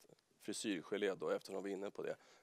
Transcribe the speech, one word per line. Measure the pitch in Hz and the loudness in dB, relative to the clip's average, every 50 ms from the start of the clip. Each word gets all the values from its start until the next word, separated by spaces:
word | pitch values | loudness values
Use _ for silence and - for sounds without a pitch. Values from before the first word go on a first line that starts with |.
| - - - - _ _ _ _ - | -16 -20 -20 -20 _ _ _ _ -6
frisyrgelé | - 101 - - 113 98 80 76 - 104 98 104 98 92 | -4 -4 0 0 2 2 2 0 0 0 2 4 2 2
då", | 80 78 82 | 2 2 2
eftersom | 95 101 - - 98 92 92 | 2 2 0 -2 -4 -2 -2
vi | 101 | 0
är | 98 | 0
inne | 92 98 104 | 0 -2 -4
på | - - - | -4 -4 -4
det. | - - - - - - - | -4 -4 -6 -10 -16 -20 -20